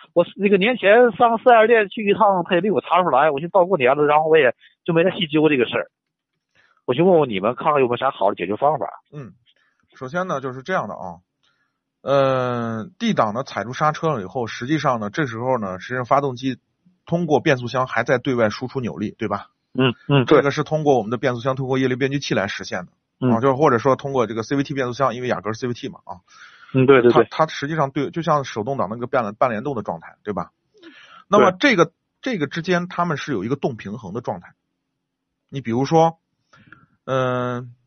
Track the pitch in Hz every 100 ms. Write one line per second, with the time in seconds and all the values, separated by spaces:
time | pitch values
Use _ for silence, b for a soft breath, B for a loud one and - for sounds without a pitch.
0 | b - 175 - 196 196 202 254 185 220
1 | 247 - 240 226 254 233 220 233 202 -
2 | 202 190 208 190 165 175 202 151 - 170
3 | 175 131 156 139 170 202 175 185 123 143
4 | 147 151 160 160 127 b b _ - 165
5 | 180 151 165 151 156 135 113 117 - _
6 | _ _ _ _ _ _ _ _ - 127
7 | 180 175 139 98 101 127 160 147 127 120
8 | 131 - 98 104 87 107 143 151 92 -
9 | _ 147 127 - _ _ _ _ _ -
10 | 127 170 185 143 131 127 131 185 110 87
11 | 92 85 _ _ _ _ _ _ _ _
12 | - 139 135 131 127 120 117 113 110 -
13 | 233 151 110 107 139 - 101 123 151 156
14 | 160 135 92 131 113 - 123 156 143 120
15 | 104 - 143 110 127 127 101 92 - 127
16 | 120 135 143 123 131 123 _ _ _ _
17 | - 170 175 139 160 127 120 127 131 -
18 | 113 127 127 123 110 - 127 135 113 73
19 | 104 - 107 101 - _ _ 127 131 b
20 | - 143 120 151 143 135 147 156 147 131
21 | 104 123 135 120 131 131 131 131 131 123
22 | 135 143 - 127 98 - 95 101 90 _
23 | _ _ 127 117 135 131 151 120 135 127
24 | - 131 110 113 110 139 139 135 123 117
25 | 131 117 127 87 104 110 127 117 127 85
26 | - 90 b b b b b 131 131 135
27 | 120 117 110 - 160 - 143 160 139 151
28 | 135 - 165 151 135 117 107 135 95 117
29 | 120 135 104 104 131 107 135 123 104 85
30 | - - - 92 85 _ _ _ B B
31 | B B - 202 - 185 294 202 165 _
32 | _ _ 269 220 143 - 165 175 175 -
33 | 175 143 - 117 101 139 170 113 98 104
34 | 95 107 127 95 - _ _ _ _ _
35 | _ _ _ _ _ 135 117 117 135 160
36 | 165 160 _ _ _ b b b b _
37 | - 131 127 127 123 123 123 120